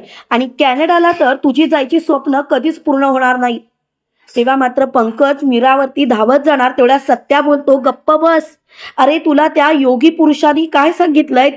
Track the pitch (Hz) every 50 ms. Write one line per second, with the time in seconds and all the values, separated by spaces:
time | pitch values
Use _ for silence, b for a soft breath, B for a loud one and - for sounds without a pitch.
0 | B B B B B B - 240 262 254 262 - 285 262 247 269 311 330 349 339
1 | 339 339 339 349 311 277 277 277 - 285 247 285 320 269 320 294 269 247 330 320
2 | 330 - 302 269 269 294 269 277 285 - 302 254 226 320 311 - - 302 277 269
3 | 277 277 262 262 262 254 254 247 247 247 233 226 - _ _ _ _ _ _ _
4 | _ _ _ _ _ _ - 247 240 254 269 269 269 247 - 285 269 262 269 262
5 | 226 226 220 226 285 277 285 277 294 269 247 233 240 262 269 277 277 262 - 285
6 | 285 233 247 214 220 226 254 - 262 311 285 262 247 262 262 - 247 240 262 277
7 | 277 - 247 240 - - 285 285 294 294 294 277 - - 269 277 247 269 254 -
8 | - - 311 311 320 330 330 311 311 - - _ _ B B B B B B B
9 | 262 277 311 330 320 320 285 277 302 311 311 311 285 302 320 285 269 254 254 240
10 | 262 330 330 - 320 302 285 - - 294 294 311 330 320 - 285 285 330 349 -
11 | 349 339 285 302 294 - 254 247 262 277 277